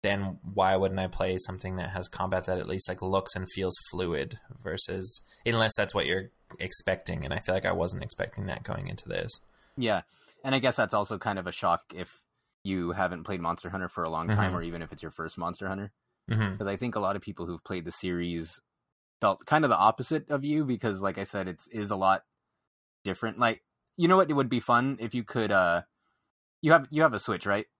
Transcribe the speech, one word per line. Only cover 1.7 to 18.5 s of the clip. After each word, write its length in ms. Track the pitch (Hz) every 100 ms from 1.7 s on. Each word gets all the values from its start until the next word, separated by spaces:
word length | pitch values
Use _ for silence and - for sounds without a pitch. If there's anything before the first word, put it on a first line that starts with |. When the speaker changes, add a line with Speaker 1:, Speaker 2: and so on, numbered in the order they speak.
| 92
Speaker 1:
that 140 | 90
has 180 | 95 90
combat 360 | - 95 92 87
that 100 | 92
at 100 | -
least, 220 | 95 -
like, 120 | 92
looks 340 | 92 95 - 92
and 100 | 92 -
feels 180 | 92 - -
fluid 480 | 87 90 78 67 - - -
versus, 600 | - 92 - 95 95 - - - -
unless 260 | 113 110 -
that's 180 | 101 101
what 100 | 71
you're 240 | 92 95 _ _ -
expecting. 640 | 95 - - 92 - 82
And 100 | 67
I 60 | -
feel 160 | - 95
like 100 | 92
I 60 |
wasn't 320 | 90 85 -
expecting 440 | - - - - 95
that 160 | -
going 240 | - - -
into 180 | - -
this. 240 | - - - _ _ _ -
Speaker 2:
Yeah. 240 | 117 95 - _ _ _
And 100 | 135
I 60 | 135
guess 160 | 127 123
that's 180 | 107
also 240 | 107 101 104
kind 220 | 117 98
of 80 | 87
a 60 |
shock 260 | - 92 85 _ 90
if 240 | 90 - _ _ _ _ 98
you 260 | 92 85
haven't 320 | 92 90 87
played 160 | 82 95
Monster 300 | 82 87 90
Hunter 180 | 95 92
for 160 | -
a 60 | 82
long 180 | 80 82
time, 220 | 104 98
Speaker 1:
Mm-hmm. 60 | 90
Speaker 2:
or 60 |
even 180 | 85 85
if 100 | 82
it's 100 | 80
your 100 | 80
first 260 | - 82 -
Monster 320 | 85 90 95
Hunter. 240 | 95 104 _ _ _ -
Speaker 1:
Mm-hmm. 280 | 107 104 92
Speaker 2:
'Cause 100 | 98
I 80 | 98
think 200 | 123 107
a 40 |
lot 160 | 98 101
of 60 |
people 240 | - 95 87
who've 180 | 82
played 220 | - 92 85
the 60 |
series 680 | - 92 87 87 82 80